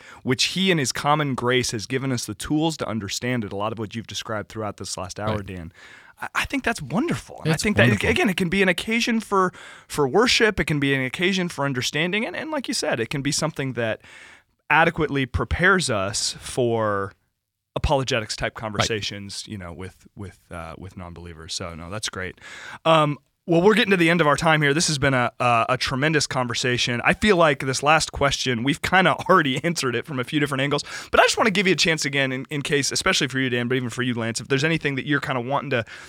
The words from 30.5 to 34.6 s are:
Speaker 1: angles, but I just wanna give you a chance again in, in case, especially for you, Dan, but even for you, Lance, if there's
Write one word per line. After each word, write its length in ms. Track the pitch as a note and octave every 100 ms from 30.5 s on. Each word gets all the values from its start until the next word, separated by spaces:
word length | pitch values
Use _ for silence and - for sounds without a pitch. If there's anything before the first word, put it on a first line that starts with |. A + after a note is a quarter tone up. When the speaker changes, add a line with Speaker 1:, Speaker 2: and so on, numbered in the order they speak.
| C3+
Speaker 1:
angles, 220 | C#3 C#3+ - - -
but 80 | C#4
I 40 |
just 140 | A#4 -
wanna 120 | A#3
give 140 | F#3 F#3
you 80 |
a 40 | D#3
chance 280 | E3+ D#3+ C#3+
again 260 | C#3 C3
in, 140 | C3 C3
in 120 | D3
case, 300 | - C#3+ C3
especially 360 | - F#3+ F#3 C#3
for 120 | C3
you, 100 | C3
Dan, 180 | A#2+ A#2+
but 80 | C3
even 140 | B2
for 140 | B2+
you, 100 | B2+
Lance, 260 | A#2 A2+ A2+
if 60 | B2+
there's 160 | C3+